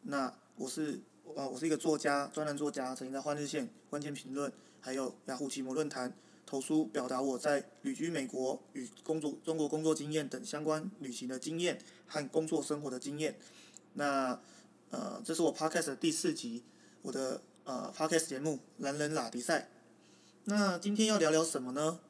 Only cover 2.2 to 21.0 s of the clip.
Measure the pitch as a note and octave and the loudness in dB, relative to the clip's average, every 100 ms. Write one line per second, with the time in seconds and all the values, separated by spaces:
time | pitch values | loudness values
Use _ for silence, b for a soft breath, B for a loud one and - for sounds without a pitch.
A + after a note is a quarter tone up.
2.2 | C#3 - D3+ D3 D3 C#3 B2+ C3 C3 C3+ | 0 -2 -2 0 -2 -2 -4 -4 -6 -4
3.2 | C#3+ D3 C#3+ D3+ B2 - - D3 D3 C#3+ | -2 -2 -2 -2 -4 -8 -8 -6 -4 -8
4.2 | C3 C3+ C#3+ - B B - C3 C3 - | -6 -2 -2 -4 B B -6 -2 -2 -6
5.2 | - C3 C#3 C#3 C3 C3 D3+ C3 B2+ - | -8 -4 -4 -4 -2 0 0 -2 -4 -6
6.2 | B B - C#3 C3 D#3 D#3 C#3+ B2 B2+ | B B -6 -4 2 2 2 0 0 0
7.2 | C3+ B2 D3 C#3+ - - C#3 C3 D#3+ D#3+ | 2 2 4 2 0 -6 -4 -2 0 0
8.2 | C3 B2+ C3 C#3+ - C#3 B2 - - D#3+ | -2 0 0 0 -6 -10 -10 -12 -2 0
9.2 | D3+ C#3 - D#3+ D3 D#3 D#3 D3+ D3 D#3 | 0 -4 -2 0 2 2 4 2 2 -2
10.2 | C#3 C3 B2+ D3 D3+ D#3 F3 - C3+ A#2+ | -2 -6 -6 -4 0 0 -2 -8 -8 -6
11.2 | B2+ B2+ C3+ E3 F3 D3+ B B B D3+ | -6 -6 -4 0 0 0 B B B -4
12.2 | C#3 D#3 D#3+ D#3+ C#3 D3 D3 B2+ B2+ D3 | 0 0 2 0 0 -2 -2 -4 -4 -2
13.2 | D#3 - B B B B - - C#3+ C#3 | -2 -4 B B B B -14 -2 0 2
14.2 | C3 B2 B B B - - C3+ - - | 2 -2 B B B -20 -10 -6 -6 -6
15.2 | - D#3+ D#3+ - D#3 E3+ D#3 C3 E3+ - | -4 2 2 2 0 0 -2 0 0 2
16.2 | E3+ D3+ A#2+ A#2 - B B B - C3 | 0 0 -4 -8 -10 B B B -6 -4
17.2 | C3 - - - - B2+ - - D#3 E3 | -2 -4 -8 -18 -8 -6 -6 -2 2 2
18.2 | D#3+ C3+ D3 C#3 - - C#3 C#3+ D3+ D3+ | 2 -2 0 -2 -6 -6 -4 0 0 0
19.2 | A#2 A#2+ A#2+ D#3+ - - - - B B | -2 -4 2 0 0 -18 -20 -20 B B
20.2 | B B - G#3 G3 F3 G3+ G#3 | B B 0 4 4 2 0 4